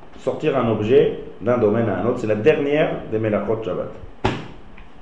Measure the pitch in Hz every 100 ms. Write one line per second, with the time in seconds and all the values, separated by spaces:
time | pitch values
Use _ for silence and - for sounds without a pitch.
0 | - - - 120 151 131 117 107 104 139
1 | - - - - 107 123 107 113 107 92
2 | 107 127 107 104 120 151 143 147 165 -
3 | - 110 110 101 - 90 87 80 - -
4 | - - - - - - - - - -